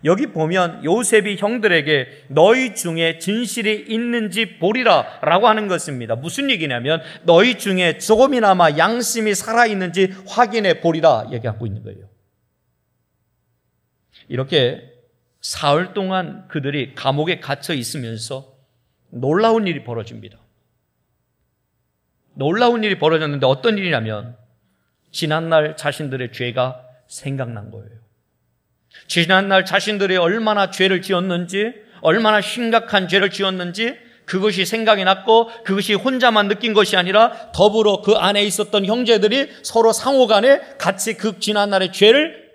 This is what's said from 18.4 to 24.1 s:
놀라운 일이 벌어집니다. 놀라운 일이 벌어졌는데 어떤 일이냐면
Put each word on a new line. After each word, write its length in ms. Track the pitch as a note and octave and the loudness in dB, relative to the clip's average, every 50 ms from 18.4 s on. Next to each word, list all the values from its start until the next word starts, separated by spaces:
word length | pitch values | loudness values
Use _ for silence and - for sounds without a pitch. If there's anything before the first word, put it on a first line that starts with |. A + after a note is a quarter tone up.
| C3+ _ _ _ _ _ _ _ _ _ _ _ _ _ | -12 _ _ _ _ _ _ _ _ _ _ _ _ _
놀라운 580 | - A#2+ B2+ C3+ D#3 F#3 A3 A3+ A3+ A3+ G#3+ F#3 | -12 -6 -2 0 2 2 4 4 2 2 0 -2
일이 160 | E3 C#3 A#2 | -4 -6 -8
벌어집니다. 560 | A#2+ A#2+ A2+ A2 A2+ A#2+ A2+ G#2 G2+ _ _ _ _ _ _ _ _ _ _ _ _ _ _ _ _ _ _ _ _ _ _ _ _ _ _ _ _ _ _ _ _ _ _ _ _ _ _ _ _ _ | -10 -10 -10 -10 -12 -14 -18 -20 -20 _ _ _ _ _ _ _ _ _ _ _ _ _ _ _ _ _ _ _ _ _ _ _ _ _ _ _ _ _ _ _ _ _ _ _ _ _ _ _ _ _
놀라운 500 | - C3+ D3 F3 G#3+ B3 A#3+ A#3+ A#3 A3 | -4 -2 -2 0 2 2 2 2 2 0
일이 140 | G#3+ G3 F3 | -2 -2 2
벌어졌는데 480 | - D#3 D#3+ D#3+ D#3 D3 C#3+ C#3+ C3 | 2 2 2 2 0 -2 -4 0 2
어떤 320 | B2+ C3+ C3+ - A#3 G#3+ G3+ | 2 2 2 0 -2 -2 0
일이냐면 580 | G3 F3+ D#3 B2 A2 A2 | -2 -2 -2 -2 -2 -4